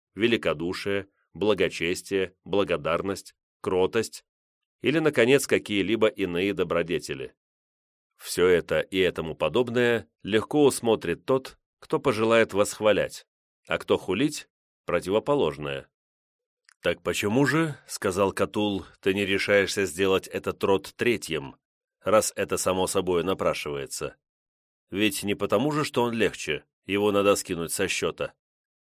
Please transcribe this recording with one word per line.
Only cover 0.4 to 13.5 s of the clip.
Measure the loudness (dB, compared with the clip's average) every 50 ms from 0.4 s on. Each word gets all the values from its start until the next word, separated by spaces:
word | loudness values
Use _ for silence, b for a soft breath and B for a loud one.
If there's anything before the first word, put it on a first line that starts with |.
| 0 -2 -2 -2 -4 -6 -6 -6 -4 -4 -4 -4 -6 -10 _ _ _ _ -8
благочестие, | -2 0 2 2 2 2 0 0 -2 -4 -4 -4 -4 -4 -4 -2 -2 -2 -2 -6 _ _
благодарность, | -2 0 0 2 2 0 -2 0 -2 -2 -2 -2 -4 -6 -8 -10 -16 -20 _ _ _ _ _
кротость | -6 -2 0 2 2 2 0 -2 -4 -4 -8 -18 -20 _ _ _ _ _ _ _ _ _ _ _
или, | -2 0 0 2
наконец, | 0 2 2 4 4 6 4 4 4
какие-либо | 2 0 0 0 0 -2 0 0 0 2 2 2
иные | 2 2 0 -4 -2 -2 0 0 0 0
добродетели. | -2 -2 -2 0 -2 -2 -2 -4 -4 -4 -8 -10 -10 -12 -14 -16 _ _ _ _ _ _ _ _ _ _ _ _ _ _ _ _
Все | _ -14 -6 0 2 4
это | 6 4 4 2 0 -2 -2
и | -2 0 0
этому | 2 2 2 0 -2 -6 -8 -4
подобное | -4 -2 0 0 0 0 0 0 0 2 2 0 0 -4 _ _ _ -6
легко | -2 -2 0 0 0 2 4 4
усмотрит | 4 4 2 2 0 0 0 0 -4 -6 -4 _
тот, | -2 -2 -2 -2 -8 -16 _ _ _ _ _
кто | -8 -6 -6 -2
пожелает | 0 -2 0 2 2 4 4 4 4 4 2
восхвалять, | 0 0 0 -2 2 2 4 4 4 0 -2 -6 -12 -20 _ _ _ _ _